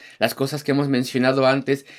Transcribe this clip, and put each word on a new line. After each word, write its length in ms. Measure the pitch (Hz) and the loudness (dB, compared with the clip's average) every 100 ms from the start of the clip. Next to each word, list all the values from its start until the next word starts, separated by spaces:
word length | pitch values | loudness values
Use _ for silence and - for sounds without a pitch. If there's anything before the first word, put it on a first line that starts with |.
| - - | -16 -2
las 160 | 113 | -2
cosas 300 | - 135 147 | -2 -4 -4
que 80 | - | -2
hemos 180 | 139 143 | 0 2
mencionado 580 | 131 135 127 127 135 131 | 0 0 0 0 2 2
antes, 380 | 135 135 139 - | 2 0 -4 -4